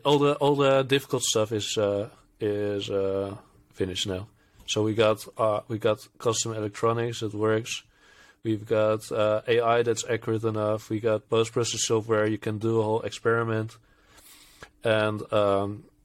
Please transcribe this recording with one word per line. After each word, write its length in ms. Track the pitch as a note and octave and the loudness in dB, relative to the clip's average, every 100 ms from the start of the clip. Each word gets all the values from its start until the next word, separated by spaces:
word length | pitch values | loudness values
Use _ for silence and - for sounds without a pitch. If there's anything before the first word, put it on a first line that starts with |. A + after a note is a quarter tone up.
| C#3 | 2
all 140 | D3 | 4
the, 140 | C#3+ C#3+ | 4 2
all 200 | C#3+ C#3+ | 2 4
the 280 | C#3 C3+ | 4 4
difficult 400 | C3 C#3 - B2 | 2 0 0 -4
stuff 280 | - A2+ G#2+ | 0 0 0
is, 260 | A2 G2+ - | -2 -4 0
uh, 320 | G2+ G2+ A2 - _ _ | 0 0 -4 -12 _ _
is, 500 | G#2+ G#2 G#2 G2+ G2+ | -4 -2 -2 -4 -2
uh, 460 | G2+ G2 G2 G2 G2+ - _ _ | -2 -2 -2 -4 -8 -18 _ _
finished 340 | - F#2 F2+ G2 | -6 -6 -4 -4
now. 200 | F#2 G#2 _ _ _ - | -6 -8 _ _ _ -4
So 180 | G#2+ | 0
we 100 | G#2+ | 0
got, 320 | G#2+ A2 A2 - - | 4 2 2 -4 -2
uh, 240 | A2+ G#2 - | 0 0 -4
we 100 | A2 | -2
got 220 | A2+ G#2+ - - | 0 0 -4 -4
custom 360 | A#2+ A2 A#2 | -2 0 -2
electronics 680 | A2 G#2+ G#2 A2+ A#2 A#2+ A#2 | -4 -6 -2 0 0 -2 -4
that 140 | A2 | -6
works. 500 | G#2 A2 A2 A#2 - - _ _ - - _ | -2 0 0 -2 -10 -12 _ _ -20 -20 _
We've 220 | A2+ A2 G#2+ | -4 -4 0
got, 460 | A2 G#2+ A2 - | 2 2 0 -2
uh, 300 | A2+ G#2+ G#2+ - | 0 2 2 2
A 120 | A#2 | 2
I 240 | A#2 A#2 | 4 4
that's 220 | A#2 A2+ - | 2 -2 -2
accurate 340 | A2+ - A2 | -4 -2 -2
enough. 460 | A2+ A2 G#2+ A2 - | -2 -2 -2 -2 -4
We 100 | G#2+ | -4
got 300 | A2+ G#2+ - | 0 -2 0
post-process 540 | A2+ A2+ - A#2 A2+ | 0 2 0 -2 -2
software. 420 | - A2+ A2 G#2+ G#2+ | 0 0 2 2 2
You 120 | G#2+ | 0
can 200 | A2+ G#2+ | -4 -4
do 220 | A2+ A2+ | 0 2
a 40 | |
whole 180 | G#2+ A2 | 2 0
experiment. 760 | G#2 - A2+ A2+ A2+ A2 A2 - _ _ _ - - - - _ - _ | -2 -4 0 0 0 -2 -4 -10 _ _ _ -20 -20 -20 -20 _ -20 _
And, 380 | A#2 G#2+ G#2+ G#2+ - | 0 2 0 -2 -2
um, 500 | G#2+ G2+ G2 G2+ G#2 - _ | 2 2 2 0 -6 -14 _